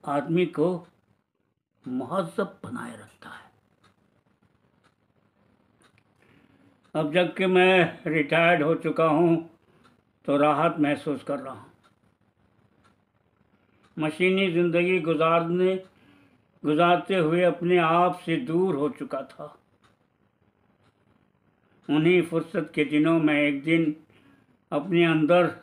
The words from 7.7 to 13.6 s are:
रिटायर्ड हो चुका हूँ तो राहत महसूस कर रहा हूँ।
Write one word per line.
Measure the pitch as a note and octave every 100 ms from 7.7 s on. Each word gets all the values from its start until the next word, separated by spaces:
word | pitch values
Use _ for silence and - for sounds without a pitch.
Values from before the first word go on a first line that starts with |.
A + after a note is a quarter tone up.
| F#3 E3+ - E3
रिटायर्ड | D#3+ D3 D#3+ E3 F3
हो | D3 D#3+
चुका | D#3+ D3+ D#3+
हूँ | D3+ E3+ E3 - _ _ _ _ _ _ _
तो | - C#3+
राहत | D3 C#3+ E3 D#3+
महसूस | D3 C#3+ - C3+
कर | - C#3
रहा | C3
हूँ। | A#2 - _ _ _ _ _ _ _ _ _ _ _ _ _ _ _ _ _ _ _